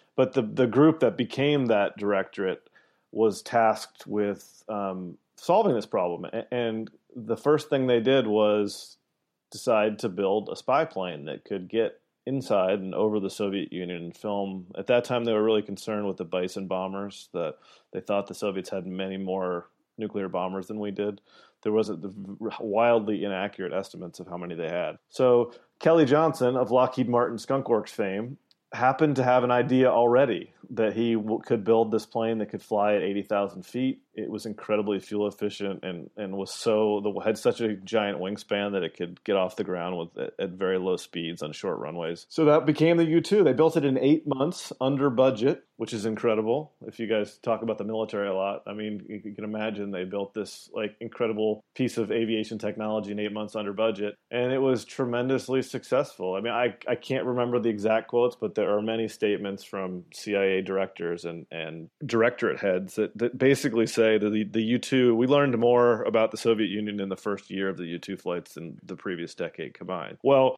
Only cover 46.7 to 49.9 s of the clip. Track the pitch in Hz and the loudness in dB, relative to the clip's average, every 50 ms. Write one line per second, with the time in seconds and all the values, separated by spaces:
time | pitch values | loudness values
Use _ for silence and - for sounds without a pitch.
46.7 | _ _ - 107 - - 113 101 110 107 104 - - _ - 123 113 107 - 113 | _ _ -16 -14 -10 -8 -4 -2 0 0 0 -2 -6 _ -4 -2 -2 -2 -2 -4
47.7 | 107 - 101 104 110 110 110 107 - 104 101 101 95 95 95 98 101 - - 104 | -4 -4 -4 -4 -4 -4 -4 -4 -4 -4 -2 -2 -2 -2 -2 -2 -4 -6 -8 -10
48.7 | 101 107 107 107 107 101 - - 107 101 98 104 104 - 104 107 107 107 107 110 | -10 -8 -6 -6 -8 -8 -10 -12 -12 -12 -12 -12 -12 -10 -10 -8 -6 -4 -4 -4
49.7 | 107 101 101 101 | -4 -6 -6 -6